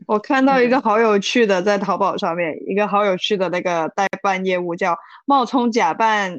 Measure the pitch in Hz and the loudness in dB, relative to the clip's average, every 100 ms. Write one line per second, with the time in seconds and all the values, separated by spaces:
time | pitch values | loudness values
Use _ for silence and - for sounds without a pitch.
0 | - 208 - 269 269 269 247 254 226 214 | -12 -12 -4 0 2 2 2 2 2 2
1 | 233 202 - 254 220 185 196 202 196 175 | 2 2 0 0 2 2 0 -2 -2 -2
2 | 196 196 196 170 170 120 - 196 208 202 | 0 -2 -4 -2 -4 -6 -6 -2 0 2
3 | 208 180 - 202 180 175 180 170 156 - | 2 0 -2 -2 0 -2 -2 -2 -2 -2
4 | 190 190 202 185 185 180 175 175 190 170 | -4 -2 -2 -2 0 -2 -2 -2 -2 -2
5 | - - - 277 233 262 240 226 185 156 | -6 -14 0 2 2 0 2 2 0 2
6 | 220 214 190 | 2 2 -2